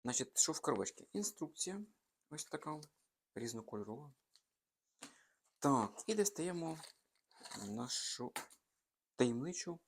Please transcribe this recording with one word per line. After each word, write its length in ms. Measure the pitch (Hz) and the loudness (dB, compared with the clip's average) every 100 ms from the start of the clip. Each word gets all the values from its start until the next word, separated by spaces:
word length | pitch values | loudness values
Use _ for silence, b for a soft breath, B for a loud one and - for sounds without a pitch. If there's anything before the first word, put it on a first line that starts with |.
Значить, 340 | 123 123 123 - | 0 0 0 4
що 140 | - | 4
в 80 | 156 | 4
коробочці? 480 | - 110 98 - - | 2 4 2 -4 -6
Інструкція, 680 | 202 202 - 156 - 185 196 208 _ _ _ _ | -2 -2 -4 -8 -4 -4 -4 -8 _ _ _ _
ось 140 | 151 | -10
така, 360 | - 151 156 151 151 _ _ _ _ | -6 -6 -4 -8 -10 _ _ _ _
різнокольорова. 800 | 117 117 113 110 107 101 117 147 135 _ _ _ _ _ _ _ _ B B B B _ _ | -6 -4 -6 -6 -6 -6 -8 -10 -20 _ _ _ _ _ _ _ _ B B B B _ _
Так, 440 | 147 135 104 - - | 6 6 4 -2 0
і 80 | |
достаємо 640 | 214 202 - 175 175 165 160 - - _ _ _ - - 110 101 | 2 2 2 -2 -2 -4 -6 -12 -20 _ _ _ -20 -14 -8 -6
нашу 640 | 107 123 - - - 123 - - - _ _ _ _ _ - | -4 -2 -2 -2 -4 -4 -6 -10 -18 _ _ _ _ _ 4
таємничу 600 | 123 117 156 180 - 170 | 4 6 -2 -4 -6 -8